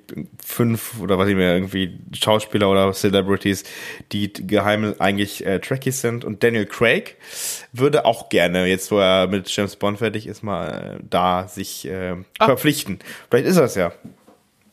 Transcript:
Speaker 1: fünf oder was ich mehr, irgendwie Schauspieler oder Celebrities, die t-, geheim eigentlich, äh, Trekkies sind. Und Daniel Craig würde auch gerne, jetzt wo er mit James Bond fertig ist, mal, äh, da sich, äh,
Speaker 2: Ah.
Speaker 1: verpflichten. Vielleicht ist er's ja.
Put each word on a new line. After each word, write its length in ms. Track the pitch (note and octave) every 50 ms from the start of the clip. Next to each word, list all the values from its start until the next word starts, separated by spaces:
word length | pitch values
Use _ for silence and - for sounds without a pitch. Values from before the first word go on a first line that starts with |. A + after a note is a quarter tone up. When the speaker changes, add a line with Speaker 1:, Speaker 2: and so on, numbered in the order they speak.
| _ - - - - - - - -
Speaker 1:
fünf 560 | - - - A#2+ A#2 A2+ G#2+ - - - A2+
oder 180 | F2+ F2+ G2 F#2
was 100 | F#2+ G2+
ich 80 | G2+
mehr, 140 | F#2+ F#2 F2+
irgendwie 480 | F2 F2+ F#2 F#2+ F#2+ F#2+ F#2+ F#2 - - - - -
Schauspieler 580 | - - - G#2+ G#2+ - - - A2 G#2 G2
oder 220 | G2 G2 F#2+ G2 F#2+
Celebrities, 720 | - - G#2 F#2+ G2 F#2 F#2+ G2+ F#2+ - G2+ G2 - - - - - - - - - - - -
die 200 | G#2 G2+ G2+ -
t-, 120 | - -
geheim 500 | F#2 G#2 G2+ F#2+ G#2 G#2 G#2+ A2 G#2 - -
eigentlich, 440 | - F#2+ G2+ G2 G2+ G2 - - F#2
äh, 120 | F#2 G2 F2+
Trekkies 400 | - - C3 B2+ - C3 C3 -
sind. 240 | - A#2+ A#2 A#2 -
Und 200 | - G#2+ F#2+ -
Daniel 220 | A#2+ A#2 A2+ G2+
Craig 500 | F#2 - - A#2+ A2+ C3+ F#3+ A3 - - _ - - - - - - - - - - -
würde 320 | A#2 B2+ C#3+ C#3 D#3 -
auch 240 | - A#2 - - -
gerne, 380 | - F#2+ E2+ F2+ F2 F2+ F#2
jetzt 260 | F#2 F#2+ F#2 - - G#2+
wo 60 | G#2
er 280 | G2 F#2 F#2 F#2+ F#2 F#2
mit 200 | G2 G2+ F#2 -
James 240 | - - G#2 F#2+ -
Bond 220 | - - G#2 G#2 G#2
fertig 280 | A#2 A2 G2+ A2 A2 -
ist, 140 | G2+ - -
mal, 540 | G#2+ G2 E2+ F2 D#2+ - G1+ G1+ G1+ G1+ -
äh, 40 | - -
da 400 | - F#2 F2+ F#2 F2+ F2+ F#2 G2
sich, 400 | - G#2 G2 - - - - -
äh, 280 | F#2 F#2+ F#2 F2+ F2+ F2 F#2 _ - -
Speaker 2:
Ah. 60 | G#3+
Speaker 1:
verpflichten. 520 | A3 C3 - - D3+ C#3+ - - - F#2+ - - - - - - -
Vielleicht 160 | - A#2+ A2+ B2
ist 80 | F#3
er's 180 | F3+ C#3+ A2+ -
ja. 180 | G2+ F2+ E2+ - - - - - _ _ _ - _ _ _ _ _ _ _